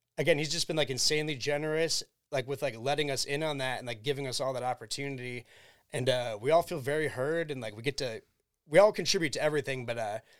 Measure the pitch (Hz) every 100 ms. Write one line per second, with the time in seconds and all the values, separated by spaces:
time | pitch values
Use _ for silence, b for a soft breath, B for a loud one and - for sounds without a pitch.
0 | _ - 156 151 151 165 - 160 139 123
1 | - 151 151 139 139 147 156 156 160 -
2 | - _ - 139 123 139 143 113 123 147
3 | 147 123 - 143 156 143 131 120 120 113
4 | 120 139 139 120 135 127 123 123 113 -
5 | 139 131 123 123 - b b b b 135
6 | 127 127 120 104 123 165 170 165 135 151
7 | 151 123 135 165 156 131 110 104 123 -
8 | 131 110 - _ _ _ - 160 208 -
9 | 160 190 160 113 151 151 135 131 120 117
10 | 107 107 - b